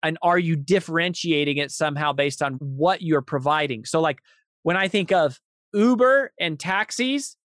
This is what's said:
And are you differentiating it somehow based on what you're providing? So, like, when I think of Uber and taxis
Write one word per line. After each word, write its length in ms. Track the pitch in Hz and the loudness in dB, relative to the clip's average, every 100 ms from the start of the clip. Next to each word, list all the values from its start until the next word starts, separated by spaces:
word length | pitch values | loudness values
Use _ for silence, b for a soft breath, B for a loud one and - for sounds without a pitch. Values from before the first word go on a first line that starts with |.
And 160 | 160 165 | -4 -2
are 160 | 175 175 | 2 2
you 160 | 175 160 | 2 -2
differentiating 1000 | 139 190 175 165 175 170 175 151 147 143 | 2 0 2 -2 -2 -4 -2 0 0 -2
it 120 | 143 | -4
somehow 420 | - 156 143 151 | -2 -4 -2 -2
based 300 | 139 143 135 | 0 -2 0
on 120 | 143 | -4
what 500 | 131 143 135 165 185 | -4 -8 -2 0 0
you're 180 | 170 156 | 0 -2
providing? 640 | 131 143 131 151 147 117 110 | 0 -4 0 0 0 -4 -2
So, 160 | 160 | 0
like, 180 | 160 139 b b b _ | 0 -2 b b b _
when 140 | 160 175 | -2 0
I 100 | 190 | 0
think 240 | 208 185 | 0 2
of 280 | 190 151 131 _ _ _ | 2 2 -2 _ _ _
Uber 580 | 208 226 247 254 269 262 - | 2 2 4 4 4 2 -4
and 200 | 170 151 | -6 -4
taxis 800 | 160 190 214 - 254 277 269 - | -4 -2 -4 -4 -2 -2 -6 -16